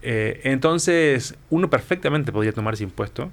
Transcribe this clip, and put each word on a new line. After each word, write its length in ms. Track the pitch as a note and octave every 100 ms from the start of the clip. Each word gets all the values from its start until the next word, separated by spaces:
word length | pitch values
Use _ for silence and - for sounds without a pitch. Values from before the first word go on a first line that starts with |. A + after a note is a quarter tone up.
Eh, 400 | - A2+ G#2+ - C3
entonces, 880 | C3+ D#3+ E3 E3 E3+ D#3 C3+ - - -
uno 180 | D#3+ F3+
perfectamente 640 | C3+ - F#3 D#3+ D3+ C#3+
podría 200 | G#2 G#2+
tomar 220 | G#2+ A2
ese 100 | G#2+
impuesto 460 | G#2 - G2+ - D3+